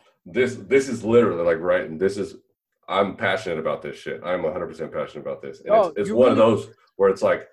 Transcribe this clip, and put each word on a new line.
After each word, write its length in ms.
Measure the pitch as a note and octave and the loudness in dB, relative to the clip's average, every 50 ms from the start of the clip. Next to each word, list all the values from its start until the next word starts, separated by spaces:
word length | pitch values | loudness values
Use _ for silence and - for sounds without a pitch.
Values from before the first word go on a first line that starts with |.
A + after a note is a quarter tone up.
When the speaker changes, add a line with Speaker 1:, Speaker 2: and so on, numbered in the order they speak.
| _ _ _ _ _ | _ _ _ _ _
Speaker 1:
this, 300 | - E2 B2 C3 A2+ - | -4 0 0 0 0 -2
this 320 | - G2+ - C3 C3+ C3 | -6 -2 2 2 2 2
is 160 | C3 A2+ - G2 | 0 -4 -4 0
literally, 400 | A2 A#2 A#2+ A2+ F#2+ F2 E2+ E2+ | 4 6 6 6 4 2 0 0
like, 160 | E2+ C#2+ D#2+ | 0 0 0
right, 260 | E2+ F2+ F2+ F2+ D#2+ | 2 0 0 0 -2
and 140 | D#2+ D#2+ D#2 | -4 -2 0
this 180 | F#2 G2 G2+ | 0 0 0
is, 180 | G#2 F#2+ - - - _ _ _ _ _ _ _ _ _ | -2 -6 -8 -10 -16 _ _ _ _ _ _ _ _ _
I'm 280 | - F2+ G2 G2+ F#2+ - | -2 0 0 0 0 -2
passionate 440 | - A2+ F#2+ F#2+ F#2 - F#2 E2 D#2 | -2 -2 -2 -2 -2 -4 -6 -6 -4
about 220 | D#2 D#2 C#2+ - | -4 -4 -4 -6
this 160 | - D2 - | -8 -12 -12
shit. 240 | - - D2+ C#2 - - | -12 -12 -12 -10 -8 -6
I'm 220 | F2 F2+ E2+ D#2+ | -4 -4 -2 -4
a 60 | D#2 | -4
hundred 160 | F2 F2 E2+ | -4 -6 -8
percent 240 | D#2 D#2 E2 D#2 C#2+ | -10 -10 -10 -12 -8
passionate 300 | - D#2 C#2+ - - C#2+ | -6 -8 -8 -8 -10 -12
about 200 | C#2 C#2 C2+ - | -10 -10 -10 -10
this. 200 | C#2+ C2+ C2+ - | -12 -14 -16 -10
And 80 | - - | -2 2
Speaker 2:
Oh, 160 | G#3 A3+ F#3+ E3 | 2 4 2 2
Speaker 1:
it's, 100 | - G#2 | -2 -4
it's 80 | G2+ G2+ | -4 0
Speaker 2:
you 60 | A2 | 2
Speaker 1:
one 160 | A#2+ B2+ A#2+ | 4 4 4
of 60 | A2+ | 6
Speaker 2:
really 180 | A2+ A2 A#2 G#2 | 6 4 4 4
Speaker 1:
those 100 | - - - - _ _ _ _ | 2 -2 -8 -18 _ _ _ _
where 120 | - G2 G2 | 0 2 2
it's 120 | F#2+ - | 2 2
like 260 | - F#2+ F2 - - - | 0 0 0 -2 -4 -10